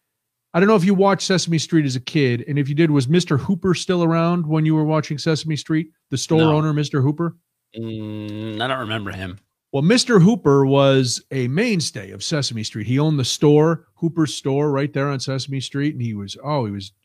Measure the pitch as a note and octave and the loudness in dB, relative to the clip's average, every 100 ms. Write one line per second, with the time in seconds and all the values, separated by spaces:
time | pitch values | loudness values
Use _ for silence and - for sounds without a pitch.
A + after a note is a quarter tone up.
0 | _ _ _ _ _ E3 G3+ A3 F3+ F#3+ | _ _ _ _ _ 2 4 4 4 4
1 | G3 F#3+ - F#3 - E3 - E3 C#3+ B2 | 2 2 0 -2 0 -2 2 0 2 -2
2 | - D#3+ C3 A#2+ C#3 C#3+ C#3 D3 E3 C#3+ | -2 0 2 0 -2 -2 -2 2 2 2
3 | B2 F3 E3+ C#3+ - F#3+ F#3+ E3+ - F3+ | 2 0 2 -2 -2 -2 0 0 0 0
4 | E3 E3 E3 F3 D3+ D#3 D#3 D#3 D3+ D#3 | 2 2 0 -2 -2 0 2 2 2 0
5 | - C#3+ E3 D#3 D#3+ D3 - D#3+ E3 _ | -2 -4 -2 -2 -2 -6 -2 -4 -4 _
6 | - B2+ - D#3+ D#3+ D3+ D#3 D3 D3 D3 | -8 -6 0 2 4 2 0 -2 -2 0
7 | C3 D3+ E3+ E3 _ _ _ A2+ A2+ A2 | 0 0 -6 -8 _ _ _ -12 -10 -8
8 | G#2+ G#2+ G#2+ G#2 A2+ G#2+ B2+ C3 A2 A2 | -10 -10 -10 -10 -10 -6 -4 -4 -4 -6
9 | G2+ F#2 F#2 F#2+ _ _ _ C#3 D#3+ A#3+ | -6 -8 -10 -12 _ _ _ 0 2 2
10 | - G#3+ E3+ A3 D3 C#3 C3+ C#3 C#3 C3+ | 4 6 6 4 2 4 4 4 4 4
11 | B2+ - - C3+ B2 D3 B3 F#3+ C3 - | 2 -4 -8 -6 -4 -2 0 0 -4 -8
12 | F#2+ G2+ - D3+ C3 A2+ G2+ A2+ G#2+ C3 | -14 -12 -6 -4 -4 -6 -8 -8 -2 0
13 | D#3 D3 B2+ - D3 D3 D#3 D#3+ _ - | 2 0 -2 2 4 6 4 0 _ -6
14 | E3 E3+ D3+ - C#3 C#3 D3+ C#3 C#3+ C#3 | -4 0 -2 -2 -4 -2 0 -2 -2 -2
15 | C#3+ C3+ C#3+ C3+ B2+ C3+ - C#3 C#3+ B2+ | -4 -4 -6 -6 -6 -8 -8 -4 -4 -4
16 | A#2+ G#2 G2 - C#3 D3+ A2 G2+ G2 _ | -6 -6 -10 -10 -4 -4 -4 -6 -12 _